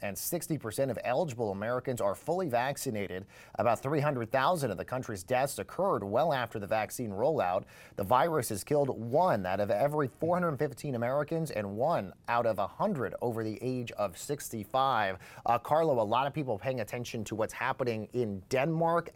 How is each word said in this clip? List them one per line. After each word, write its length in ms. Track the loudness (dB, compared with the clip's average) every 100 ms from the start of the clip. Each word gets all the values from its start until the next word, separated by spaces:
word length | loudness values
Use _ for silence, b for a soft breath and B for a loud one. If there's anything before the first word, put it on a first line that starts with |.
and 140 | -8 -6
sixty 400 | -4 -4 -2 -4
percent 320 | -4 -2 0
of 120 | 0
eligible 460 | 0 0 0 0 -2
Americans 500 | 0 -2 -2 -2 0
are 140 | 0
fully 340 | 0 -2 -2 0
vaccinated. 800 | 0 0 -2 -4 -4 -4 -6 -10 B B B
About 260 | 2 2
three 160 | 2 0
hundred 320 | 2 0 0
thousand 400 | 2 4 2 0
of 80 | -2
the 60 |
country's 400 | -4 -4 -4 -8
deaths 340 | -2 0 0 -2
occurred 460 | -8 -2 0 0
well 280 | 2 2 2
after 280 | 2 0 -4
the 60 | -2
vaccine 440 | 0 0 -4 -4
rollout. 540 | 0 2 2 2 0 -2 B B B
The 80 |
virus 460 | 2 4 4 2 0
has 120 | -4
killed 260 | 0 2 2
one 580 | 0 0 2 4 4 2
out 120 | 0
of 120 | 0
every 400 | 2 2 2 -2 0
four 160 | 0 2
hundred 200 | 2 0
fifteen 340 | -2 -4 -4
Americans 560 | -2 0 0 0 -2 -2
and 260 | -2 -2 0
one 360 | 2 2 -2 -8 0
out 180 | 2 2
of 140 | 2
a 80 | -2
hundred 480 | 0 -2 0 -2 -2
over 220 | -2 -2
the 160 | -4 -4
age 300 | -4 -4 -6
of 240 | -2 -4 -4
sixty-five. 1000 | -8 -6 -6 -8 -4 0 2 2 2 -2 B B
Uh, 140 | 2 2
Carlo, 420 | 4 2 4 4
a 40 |
lot 240 | 4 2 2
of 40 |
people 240 | -2 -4 -2
paying 220 | -2 -2
attention 460 | -2 -6 -6 -6
to 100 | -4
what's 180 | -2 -2
happening 560 | -2 -2 0 0 -2 -2
in 280 | -2 -2 -2 -2
Denmark 640 | 0 2 2 2 2 0